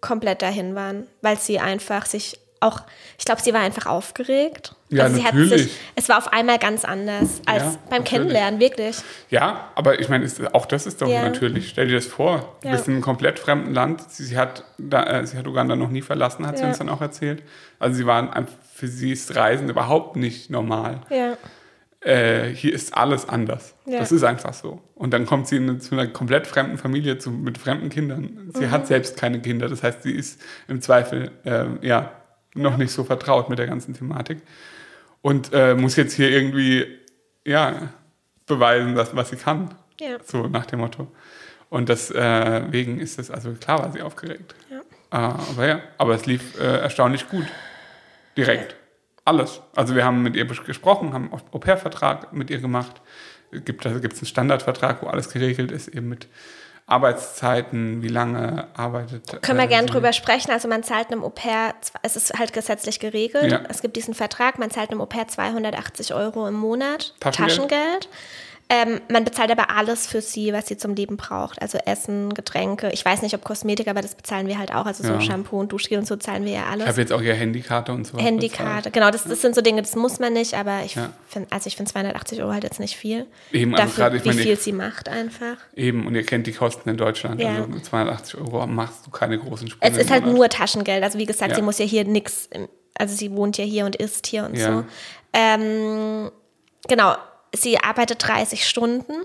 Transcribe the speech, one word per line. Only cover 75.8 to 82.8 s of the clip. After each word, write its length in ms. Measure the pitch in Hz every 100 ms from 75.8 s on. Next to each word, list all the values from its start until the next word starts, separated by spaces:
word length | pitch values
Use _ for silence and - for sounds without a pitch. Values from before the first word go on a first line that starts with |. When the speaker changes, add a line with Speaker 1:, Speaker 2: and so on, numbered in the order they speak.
| - 208
Speaker 1:
und 80 | 214
so 80 |
zahlen 300 | 208 - 196
wir 80 | 202
ja 140 | 202 -
alles. 140 | 208
Speaker 2:
Ich 40 | 220
hab 80 | 117
jetzt 160 | 120
auch 80 | 117
ihre 140 | 113
Handykarte 560 | 113 117 117 123 120 120
und 140 | 123 113
so 80 | 120
was 60 |
Speaker 1:
Handykarte, 540 | 233 226 226 - - 214
Speaker 2:
bezahlt. 160 | 214
Speaker 1:
genau. 180 | 226 208
Das, 140 | 220
das 160 | - 233
sind 140 | 254 240
so 40 |
Dinge, 220 | 226 214
das 140 | 214 226
muss 240 | 240 247
man 140 | 240
nicht, 200 | 233 226
aber 280 | 214 202 196
ich 100 | 196
Speaker 2:
Ja. 160 | - 117 - -
Speaker 1:
find, 260 | - 185
also 140 | 196 -
ich 80 |
find 140 | - 202
zweihundertachtzig 520 | - 196 - - 226
Euro 80 | 208
halt 100 | 208
jetzt 160 | 208
nicht 180 | -